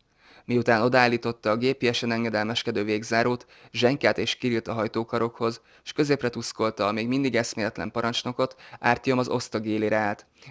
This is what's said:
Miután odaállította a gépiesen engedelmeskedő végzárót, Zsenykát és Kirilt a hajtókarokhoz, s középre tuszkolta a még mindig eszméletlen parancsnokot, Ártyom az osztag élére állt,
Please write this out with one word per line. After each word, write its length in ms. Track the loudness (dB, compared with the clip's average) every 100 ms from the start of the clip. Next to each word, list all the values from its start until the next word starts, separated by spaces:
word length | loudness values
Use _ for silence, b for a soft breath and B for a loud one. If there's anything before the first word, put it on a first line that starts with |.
| b b b b
Miután 380 | -2 0 4 4
odaállította 680 | 4 4 4 2 -2 -2 -2
a 60 | 0
gépiesen 540 | 0 0 0 0 -2
engedelmeskedő 760 | -2 -2 -2 -2 -4 -2 -2
végzárót, 600 | -2 -2 0 0 0 -2 b b b
Zsenykát 460 | 2 2 4 2 2
és 160 | -2
Kirilt 340 | -2 -2 -2 -4
a 40 |
hajtókarokhoz, 880 | -4 -2 -4 -4 -2 -2 -2 -4 -4 b b
s 100 | -6
középre 360 | 0 2 2 0
tuszkolta 580 | -4 -6 -2 -2 2 0
a 60 |
még 160 | 0 0
mindig 280 | 0 0 0
eszméletlen 540 | -2 -2 -4 -4 -6
parancsnokot, 680 | -2 -2 -2 -4 -2 -4 B B B
Ártyom 380 | 0 0 2 0
az 100 | 0
osztag 380 | -2 -4 -6 -2
élére 300 | 0 2 2
állt, 300 | 0 -4 -12 B B